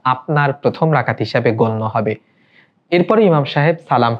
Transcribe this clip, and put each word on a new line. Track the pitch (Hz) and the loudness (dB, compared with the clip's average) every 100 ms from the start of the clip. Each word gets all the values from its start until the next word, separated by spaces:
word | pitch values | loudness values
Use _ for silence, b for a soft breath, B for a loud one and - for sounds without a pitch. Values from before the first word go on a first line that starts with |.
আপনার | 127 127 - 147 143 | -4 -2 -2 -2 -2
প্রথম | - 123 - 160 | -2 -4 -2 0
রাকাত | 139 117 113 | 0 -2 -4
হিসাবে | 110 123 120 | -2 0 0
গণ্য | 113 117 110 110 | 0 0 -2 -4
হবে। | 113 107 107 b b b b b _ _ | -4 -4 -6 b b b b b _ _
এরপরে | 175 180 220 202 | 0 2 2 4
ইমাম | 156 135 | 2 0
সাহেব | 151 151 170 - | 0 0 0 0
সালাম | 127 120 | 0 0